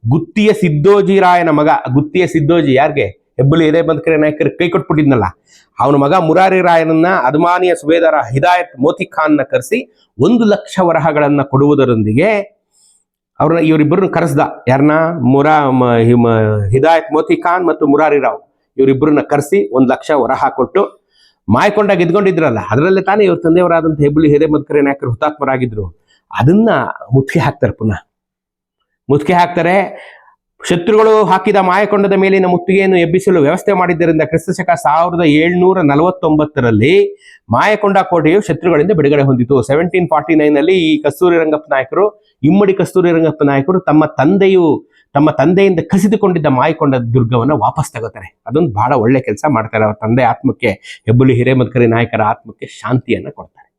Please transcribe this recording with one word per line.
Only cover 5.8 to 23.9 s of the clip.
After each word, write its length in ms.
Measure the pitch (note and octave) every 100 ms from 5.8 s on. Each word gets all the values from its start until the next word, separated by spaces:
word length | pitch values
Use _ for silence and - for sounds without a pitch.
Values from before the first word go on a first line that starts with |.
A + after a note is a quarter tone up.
ಅವನ 140 | B2+
ಮಗ 200 | C#3+ C#3
ಮುರಾರಿ 460 | F#3 E3 E3 F#3+ F#3
ರಾಯನನ್ನ 460 | F3 E3+ D#3+ D#3+ E3+
ಅದಮಾನಿಯ 680 | F#3+ B2+ D3 E3+ F3+ F3+
ಸುಬೇದಾರ 400 | E3+ D3 E3+ E3 D3+ B2
ಹಿದಾಯತ್ 480 | C3 F3 F3+ - C3
ಮೋತಿ 240 | C#3 F3
ಖಾನ್ನ 380 | F#3 - D#3 D3
ಕರೆಸಿ 640 | C3 C3 B2 A#3 C4 _ _ -
ಒಂದು 260 | C#3+ A#3+
ಲಕ್ಷ 340 | A3+ G3+ - -
ವರಹಗಳನ್ನ 600 | F3+ E3 D#3 D3+ D3 C#3+
ಕೊಡುವುದರೊಂದಿಗೆ 1120 | C3+ C3 D3 D3 B2+ A2+ G#2+ A2 F#3+ G#3+ G3+ _ _ _ _ _ _ _ _ _
ಅವ್ರನ್ನ, 200 | D3+ E3
ಇವರಿಬ್ಬರನ್ನ 460 | D#3+ D#3 D3+ F3+ F#3+
ಕರೆಸ್ದ. 340 | D#3+ E3 C#3 C#3 - -
ಯಾರನ್ನ? 220 | C3+ D3 D3+ D#3+ F3
ಮುರಾ-, 500 | B2 C3+ D#3 D#3 C#3+
ಮ-, 260 | C3 B2 A#2
ಹಿಮ-, 720 | A2+ A#2+ A#2 A2+ A2 G#2+ G2+
ಹಿದಾಯತ್ 420 | B2+ D3+ E3 D#3
ಮೋತಿ 300 | D3+ D#3+ D#3
ಖಾನ್ 240 | F3 F3+ E3+
ಮತ್ತು 200 | D3+ D3+
ಮುರಾರಿ 340 | C#3+ D#3 D3
ರಾವ್, 200 | B2+ G#2 _ _ _ -
ಇವರಿಬ್ಬರನ್ನ 440 | C3+ C3 D3+ D3
ಕರೆಸಿ 500 | - C#3+ - G3 G3+
ಒಂದ್ 160 | B2 B2+
ಲಕ್ಷ 220 | D3+ -
ವರಹ 340 | D3+ C#3 B2+ C#3+
ಕೊಟ್ಟು, 600 | - B2 - G#3 _ _ _ _ _ -
ಮಾಯಕೊಂಡ 440 | A2 F#3+ G#3 G3+
ಗೆದ್ಕೊಂಡಿದ್ರಲ್ಲ, 680 | F#3+ F3 F3+ G3 E3+ D#3+ A2 F#2+
ಅದರಲ್ಲೇ 320 | A#2 E3 F#3+
ತಾನೇ 220 | F#3 G#3
ಇವ್ರ 140 | G3 E3+
ತಂದೆಯವರಾದಂಥ 600 | E3+ E3+ F3+ E3 D#3+